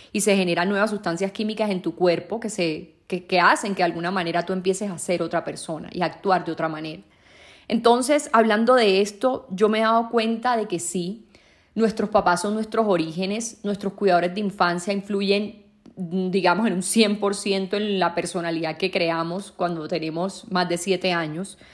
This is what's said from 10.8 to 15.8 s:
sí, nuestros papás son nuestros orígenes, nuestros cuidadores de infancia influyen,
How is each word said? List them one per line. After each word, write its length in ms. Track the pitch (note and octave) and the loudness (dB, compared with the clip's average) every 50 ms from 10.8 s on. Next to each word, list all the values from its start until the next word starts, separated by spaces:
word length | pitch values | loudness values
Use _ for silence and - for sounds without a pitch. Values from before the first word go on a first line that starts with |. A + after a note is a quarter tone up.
sí, 480 | - - - F#3 E3+ F3+ G#3+ - - _ _ - _ _ _ _ _ _ - | -4 -4 -4 -4 -4 -4 -6 -10 -14 _ _ -20 _ _ _ _ _ _ -2
nuestros 340 | G#3 A3+ G#3 G#3+ - G3+ G#3 | 0 2 2 2 0 -2 2
papás 320 | - G3+ - F3+ F3 F3 - | 2 2 4 4 2 2 0
son 120 | G#3 G#3+ | -2 -2
nuestros 300 | A3 A3 G#3+ - A3 A3+ G#3 | -2 -4 -2 0 0 2 2
orígenes, 720 | F#3+ E3 D#3+ D#3+ D#3 F3 F#3+ F#3+ G#3 A3+ A#3 - - - - | 2 0 0 -2 -4 -4 -4 -2 -4 -4 -6 -8 -10 -8 -6
nuestros 300 | G3+ G3+ G3 - G3 F#3+ | -4 -4 -4 -4 -6 -4
cuidadores 420 | - G3+ G3 F3 F3 F3 F3+ F#3 | 0 2 4 4 4 2 0 -2
de 60 | G#3 | -2
infancia 520 | G#3+ F#3+ F#3 - F#3 F3 F3 F3+ - G#3+ G3+ | -4 -4 0 0 0 0 0 -2 -2 -4 -4
influyen, 720 | G3+ G3 G3+ G#3 G3 G3+ G3 G3 G#3 G#3+ G#3 - - - _ _ _ | -4 -4 -4 -4 -2 0 2 2 0 0 -4 -10 -16 -20 _ _ _